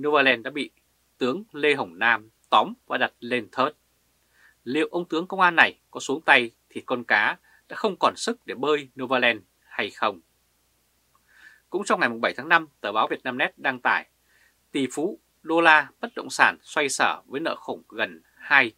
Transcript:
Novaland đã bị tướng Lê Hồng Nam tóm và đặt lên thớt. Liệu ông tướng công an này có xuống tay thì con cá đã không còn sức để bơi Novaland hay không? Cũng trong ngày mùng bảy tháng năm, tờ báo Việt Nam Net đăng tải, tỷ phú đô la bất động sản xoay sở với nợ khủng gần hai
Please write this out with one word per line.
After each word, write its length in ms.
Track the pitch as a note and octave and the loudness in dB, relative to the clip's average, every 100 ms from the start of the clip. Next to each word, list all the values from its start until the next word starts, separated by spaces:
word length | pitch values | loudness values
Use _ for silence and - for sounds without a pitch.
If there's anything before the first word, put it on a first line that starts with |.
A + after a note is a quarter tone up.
Novaland 440 | D3 D3 C3+ A#2 A#2 | 0 4 4 2 -2
đã 60 | |
bị 180 | D3 B2 _ _ _ _ - | -8 -8 _ _ _ _ -6
tướng 260 | B2 D#3+ A3 | -4 -4 -8
Lê 240 | D3 D3+ C#3 | -2 0 0
Hồng 240 | G2+ E2+ | -2 -2
Nam 300 | A2+ A2+ A2 _ - | 0 0 -4 _ 2
tóm 240 | A2 C3 A#3+ - | 2 2 -4 -6
và 100 | C3 | -2
đặt 160 | A#2+ - | -2 -4
lên 280 | A#2+ B2 G#2 | -6 -6 -6
thớt. 240 | - C#3 - _ _ _ _ _ _ _ _ | -2 -2 -4 _ _ _ _ _ _ _ _
Liệu 240 | A2+ C#3+ D#3 | -6 -2 -2
ông 140 | F3 F3 | -4 -4
tướng 220 | D#3+ F3+ | -6 -4
công 120 | G3 | 0
an 160 | F3+ E3 | 2 4
này 240 | A2 - _ | 4 2 _
có 80 | B2 | -12
xuống 220 | - C#3+ | -6 -2
tay 300 | - C#3 A#2 _ _ | 4 4 4 _ _
thì 120 | A#2+ - | -14 -6
con 180 | B2 | -6
cá 340 | A#2 G#2+ A2 E3+ _ _ - | 0 0 0 -4 _ _ -18
đã 60 | - | -6
không 200 | A3 F3 | -6 0
còn 140 | C3+ - | -2 -2
sức 240 | - A#3+ - | -8 -8 -8
để 100 | G2+ | -6
bơi 340 | C#3+ D3+ C3+ C3 | -2 -2 -4 -10
Novaland 400 | B2+ C3 B2 A2 - _ | -2 0 2 0 -6 _
hay 260 | _ - G#2 | _ -8 -8
không? 320 | - A2+ F2+ _ _ _ _ _ _ _ _ _ _ _ _ - _ _ | -4 -4 -4 _ _ _ _ _ _ _ _ _ _ _ _ -20 _ _
Cũng 140 | F3+ | -6
trong 160 | G3+ G3+ | -2 0
ngày 100 | C3+ | 0
mùng 120 | A#2 | 0
bảy 120 | A2 F2+ | -4 -2
tháng 120 | C#3+ | 2
năm, 180 | E3+ D#3+ _ | 2 0 _
tờ 100 | G#2+ | -4
báo 160 | G#2+ C3+ | -2 -2
Việt 160 | D#3 | -2
Nam 140 | C3 B2 | -6 -4
Net 200 | F3 - | -4 -4
đăng 220 | D3 B2+ | -6 -2
tải, 260 | B2 F#2+ - _ _ _ _ _ _ | 0 -2 -4 _ _ _ _ _ _
tỷ 160 | D3 C3 | -4 -4
phú 280 | - E3+ - _ _ | -4 -6 -6 _ _
đô 200 | D#3 E3 | -2 2
la 280 | E3 D#3 C3+ - | 6 6 2 -10
bất 140 | A#3+ - | -12 -10
động 140 | C3 | -6
sản 280 | - B2 E2+ | 2 2 2
xoay 260 | - - C#3+ | -8 -4 -2
sở 320 | - A#2 D#2+ - | 0 -2 -2 -8
với 120 | B2+ | -8
nợ 160 | D#3+ - | -6 -8
khủng 280 | - B2 - | -10 -12 -10
gần 320 | G#2+ G#2 D#2+ _ _ | -6 -6 -8 _ _
hai 360 | - C#3 A#2+ | 2 2 2